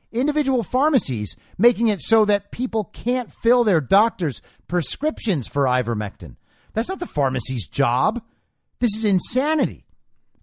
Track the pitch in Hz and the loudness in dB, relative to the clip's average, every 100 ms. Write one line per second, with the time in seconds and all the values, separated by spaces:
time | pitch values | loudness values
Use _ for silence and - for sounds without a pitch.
0 | _ 226 285 294 262 262 214 254 294 302 | _ -4 -2 0 0 0 0 0 2 2
1 | - 120 104 - _ - 233 196 226 202 | 0 -2 -6 -10 _ 2 2 4 0 0
2 | - 226 208 202 - - 247 220 208 - | 2 2 4 0 -2 -8 -4 -4 -6 -8
3 | - 254 214 - 226 247 226 175 131 190 | -4 -4 -6 -4 2 2 4 2 4 4
4 | 226 - 160 123 - _ - 180 151 - | 2 0 -4 -6 -12 _ -6 -4 -2 -2
5 | 302 233 - 165 113 143 135 127 113 110 | -2 -2 -2 -2 -2 -2 0 0 0 -2
6 | 104 - 80 - _ _ _ - 233 370 | -4 -8 -14 -16 _ _ _ -4 -4 -4
7 | - - 135 131 110 127 - - 127 123 | -6 -2 -2 0 -2 -4 -6 0 0 2
8 | 151 220 - _ _ _ _ - 240 208 | 0 -2 -8 _ _ _ _ -2 0 2
9 | 220 190 - 247 285 311 185 85 _ _ | 2 2 2 0 0 0 -2 -4 _ _
10 | _ _ _ _ | _ _ _ _